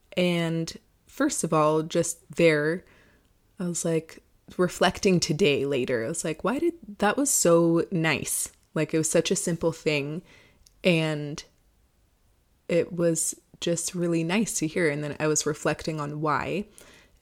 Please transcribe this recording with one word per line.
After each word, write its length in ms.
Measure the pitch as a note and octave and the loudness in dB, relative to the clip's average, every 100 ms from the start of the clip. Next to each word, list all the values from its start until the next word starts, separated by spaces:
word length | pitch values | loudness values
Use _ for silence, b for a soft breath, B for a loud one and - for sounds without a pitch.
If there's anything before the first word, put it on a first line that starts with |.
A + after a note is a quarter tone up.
| _ - | _ -2
And 580 | F3+ F3 E3 E3 E3 - - _ _ | 0 0 0 -2 -4 -8 -20 _ _
first 380 | - C#4+ - | -2 0 0
of 80 | E3+ | 0
all, 300 | D#3+ D3+ D#3 | 2 4 2
just 540 | D#3+ E3+ E3 - - - | 0 -2 -2 -4 -8 2
there, 500 | E3 D3+ D3 F3 b b b b b _ _ - | 4 4 2 -4 b b b b b _ _ -8
I 40 | |
was 200 | F3+ E3+ | -6 -2
like, 380 | E3+ E3 D#3+ - _ _ - - | 0 0 -2 -12 _ _ -12 -2
reflecting 640 | F3+ - F3+ - G3+ F3 | -2 2 0 2 2 4
today 460 | - D#3 F#3 C3+ C#3 | 2 2 2 2 2
later, 400 | C#3 B2+ B2 A2+ | 0 0 -2 -2
I 20 | |
was 160 | E3 | -4
like, 180 | E3+ D#3 | -6 -4
"Why 160 | F3+ C4 | -2 0
did, 140 | E4+ E4+ - G#3 | -2 -2 -10 -2
that 180 | G3+ A#3 | 0 2
was 100 | C#4+ | 0
so 560 | - F3 E3+ E3+ E3+ - | 2 6 6 6 2 0
nice." 600 | E3+ D#3+ C3+ - - - - _ | -2 0 -2 -2 -6 -6 -12 _
Like, 220 | - D#3 | -4 -2
it 40 | D#3+ | 0
was 120 | D#3 | 2
such 200 | F3+ E3 | 0 2
a 60 | G3 | 0
simple 360 | - E3 E3+ | -2 -2 -2
thing. 500 | D#3 - D3 C#3 D#3 b b b b b _ | -2 -2 -2 -2 -8 b b b b b _
And 640 | F#3+ E3 D#3 D3+ D3 D3+ - _ _ _ _ _ _ _ _ _ _ _ - | 0 2 0 -4 -6 -10 -14 _ _ _ _ _ _ _ _ _ _ _ -2
it 240 | E3+ - | 0 0
was 420 | E3+ E3+ E3 - - _ - | 0 0 0 -2 -6 _ -8
just 340 | - E3+ - | -4 -2 -4
really 300 | F3+ E3+ E3 | -4 -2 0
nice 300 | E3 G3 A3 | 0 0 -2
to 120 | - D#3 | -2 -4
hear. 240 | F#3 E3 | 0 0
And 120 | C#3+ | 0
then 120 | D3 - | -4 -2
I 80 | D#3 | 0
was 180 | D3+ - | 0 -2
reflecting 540 | D#3 D#3+ D3+ - D#3 | -2 -2 -2 -4 -6
on 200 | C#3+ D3 | -6 -4
why. 460 | D3+ C3+ C#3 D#3 G#3 B B B B B | -2 -2 -2 -6 -8 B B B B B